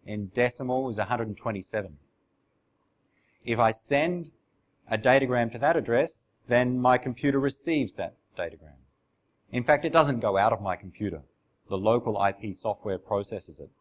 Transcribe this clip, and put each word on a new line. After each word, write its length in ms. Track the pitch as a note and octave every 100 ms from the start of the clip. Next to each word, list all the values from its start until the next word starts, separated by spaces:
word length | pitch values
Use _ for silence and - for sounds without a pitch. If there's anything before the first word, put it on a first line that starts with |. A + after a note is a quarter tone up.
| -
In 220 | G#2 G2
decimal 600 | - B2 - B2+ B2+ C3
is 100 | G#2+
a 80 | G2+
hundred 220 | B2 A2+
and 80 | G#2
twenty-seven. 600 | A#2+ G2+ F#2 A2 F#2+ D2 _ _ _ _ _ _ _ _ _ _ _ _ _ _
If 140 | A#2 A2+
I 120 | A#2
send 600 | A2 - C#3+ D#3+ F3+ D#3+ _ _ _ _ _ -
a 60 | A2
datagram 560 | B2+ C3 C3+ B2 A#2
to 60 | A#2
that 180 | C#3+ E3+
address, 480 | A#2 A#2+ D#3 - - _ -
then 320 | A#2+ B2+ B2+
my 160 | B2+ B2
computer 420 | C3 A#2 C#3+ C#3
receives 560 | C#3 - - D#3+ A#2
that 200 | - F2 _ _ -
datagram. 400 | E2+ D#2 D#2 C#2 C2 _ _ _ _ _ _
In 100 | B2
fact, 220 | A#2+ D3
it 80 | E3
doesn't 280 | E3 C#3+ A#2+
go 180 | A2 F#2+
out 160 | G#2
of 80 | A2
my 140 | G2 F2+
computer. 460 | F#2+ - G#2 E2 C#2 _ _ _ _
The 80 | F#2+
local 400 | G#2 A#2+ A#2+ G#2
I 140 | G2+
P 220 | G2 G#2+
software 460 | F#2 A2 G2+ G#2 F#2
processes 600 | - G2+ G2+ G#2 - D2+
it. 120 | C#2+ _